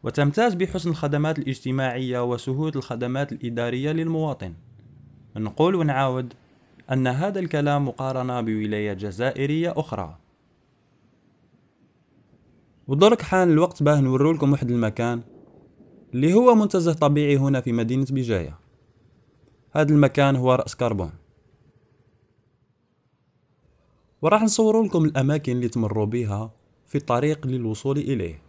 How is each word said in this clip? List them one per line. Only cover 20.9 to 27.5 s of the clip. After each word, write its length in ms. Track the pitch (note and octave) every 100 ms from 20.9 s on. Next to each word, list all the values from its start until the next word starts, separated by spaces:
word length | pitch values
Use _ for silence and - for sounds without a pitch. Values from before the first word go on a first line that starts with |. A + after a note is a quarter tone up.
| G#2 D#2+ E2 _ _ _ _ _ _ _ _ _ _ _ _ _ _ _ _ _ _ _ _ _ _ _ _ _ _ _ _ _ _
وراح 200 | D#3 G#3
نصوروا 440 | A3 G#3 A3 A3 G#3+
لكم 200 | F3 D#3
الأماكن 460 | C#3+ C3+ D3+ C#3+
اللي 180 | B2 A#2+
تمروا 360 | A#2+ A2 G#2+ G#2
بها 460 | A#2+ A2 G2+ A2 _ _ _ _
في 100 | C#3+
الطريق 500 | - A#2+ D3 D3
للوصول 500 | C3